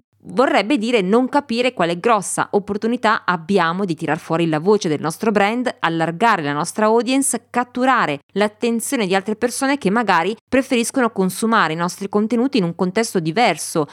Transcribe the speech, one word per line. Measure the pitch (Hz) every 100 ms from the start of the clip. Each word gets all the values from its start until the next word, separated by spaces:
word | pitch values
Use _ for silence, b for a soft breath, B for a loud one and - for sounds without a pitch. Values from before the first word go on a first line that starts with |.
| - _ -
vorrebbe | 185 285 277 202 277
dire | 220 240
non | 185 226 254
capire | 294 - 233 247
quale | 247 170 170
grossa | 240 214 - - -
opportunità | 208 185 202 226 240 220 214 -
abbiamo | 180 160 196 165 180
di | 196
tirar | 156 156 156
fuori | - 165 170
la | 151
voce | 180 208 170
del | 143
nostro | 151 - 214
brand, | 202 202 233 240 -
allargare | 165 165 160 170 175 190
la | 143
nostra | 143 165 - 214
audience, | 233 254 269 269 254 -
catturare | 240 247 254 262 247 165 143 -
l'attenzione | 196 214 - 240 233 - 269 190
di |
altre | 190 190 214
persone | 240 - 269 285
che | 196
magari | 220 208 170 170 226 _
preferiscono | 254 - 254 226 277 233
consumare | - 190 - 226 226 165
i | 160
nostri | 175 - 196
contenuti | 208 214 233 269 240
in |
un | 170
contesto | 165 185 202 226 190
diverso | 160 175 233 156 - 170 147